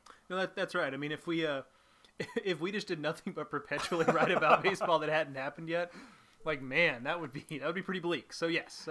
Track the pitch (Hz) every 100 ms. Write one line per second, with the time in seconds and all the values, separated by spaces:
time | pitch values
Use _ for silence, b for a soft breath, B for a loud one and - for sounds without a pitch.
0 | B B - 185 185 196 180 180 156 143
1 | 147 147 175 165 156 135 - b b b
2 | b - - 233 202 160 180 208 - 165
3 | 147 160 202 160 147 143 - 143 - 170
4 | 160 156 160 175 156 156 175 185 190 156
5 | 151 156 143 135 135 - 165 170 175 B
6 | B B B B 156 147 131 143 170 123
7 | 135 175 151 143 - 151 143 180 185 185
8 | 170 151 - - 165 165 - - 156